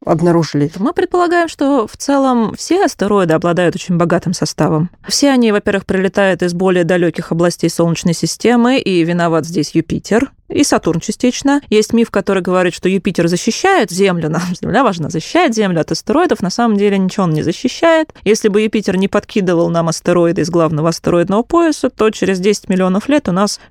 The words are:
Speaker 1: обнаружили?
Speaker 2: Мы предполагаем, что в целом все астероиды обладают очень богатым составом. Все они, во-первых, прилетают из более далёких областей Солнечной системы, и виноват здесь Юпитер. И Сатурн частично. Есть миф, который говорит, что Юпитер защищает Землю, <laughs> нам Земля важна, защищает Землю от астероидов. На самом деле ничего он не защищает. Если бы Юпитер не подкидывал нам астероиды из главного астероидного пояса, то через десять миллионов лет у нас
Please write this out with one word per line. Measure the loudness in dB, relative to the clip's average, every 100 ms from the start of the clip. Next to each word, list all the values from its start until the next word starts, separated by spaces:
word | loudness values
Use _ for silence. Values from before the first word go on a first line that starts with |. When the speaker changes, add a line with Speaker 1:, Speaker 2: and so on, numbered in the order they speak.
Speaker 1:
обнаружили? | -4 0 2 2 0 -2 -2 -2
Speaker 2:
Мы | -4
предполагаем, | -2 -2 0 0 0 -2
что | -2 0 0 -2
в | -6
целом | -2 0 2 2 -2 -6
все | -2 0
астероиды | 0 0 0 2 2
обладают | 2 2 2 0 -2
очень | -4 0
богатым | 2 0 -2
составом. | -4 -4 -2 0 0 -2 -6 -6
Все | 0 2
они, | 4 2
во-первых, | 0 0 -4 -2
прилетают | -2 0 0 0 0
из | -2
более | 0 0 2
далёких | 2 2 0 -2 -4
областей | 0 0 0 -2
Солнечной | 0 -2 0 -2
системы, | -2 -4 0 2 4 2 2
и | 0 0
виноват | 0 0 0 0 -2
здесь | -4 -2
Юпитер. | -2 -2 -8 -2 0 -2 -8 -6
И | -2
Сатурн | 0 0 0 -2
частично. | -6 -2 -2 0 0 0 2
Есть | 0 2
миф, | 0 0
который | 0 0 -2
говорит, | 0 0 0
что | -2 -2
Юпитер | 0 -2 0 0
защищает | 0 -2 0 0 2 0
Землю, | 0 0 0 -2
<laughs> |
нам | -4 -6 -6
Земля | -2 0
важна, | 0 -2 -4
защищает | -6 -2 0 0
Землю | 0 0 0
от | -2
астероидов. | -4 0 0 2 0
На | -2
самом | 0 0 2
деле | 2 0
ничего | 0 0
он | 0
не | 0
защищает. | -2 -2 -6 0 2 2 0 -4
Если | -2 2 2
бы | 2
Юпитер | 0 0 -2 -2
не | 0
подкидывал | -2 -2 -2 0 2 2
нам | 0 -2
астероиды | -2 0 2 2 0
из | 0
главного | 0 0 0 -2
астероидного | -2 0 0 2 0
пояса, | 0 0 2 0 -4
то | 0 0
через | 0 -2 0
десять | 0 -2 -2
миллионов | 0 2 0 0
лет | 0 0
у |
нас | 0 -2 -4 -12